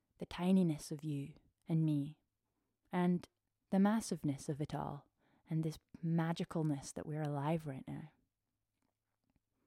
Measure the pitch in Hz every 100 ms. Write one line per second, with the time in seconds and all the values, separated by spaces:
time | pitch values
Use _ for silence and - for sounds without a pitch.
0 | _ - - - 180 190 175 151 - 151
1 | 156 143 143 - _ _ - 160 156 147
2 | 147 151 _ _ _ _ _ _ _ 180
3 | 180 175 - _ _ _ - 190 202 220
4 | - 170 151 139 - 143 151 147 147 143
5 | - _ _ _ - 160 160 151 _ -
6 | 165 165 165 170 180 170 156 143 - -
7 | 156 151 147 143 147 165 156 131 - 139
8 | 156 _ _ _ _ _ _ _ _ _
9 | _ _ _ _ _ _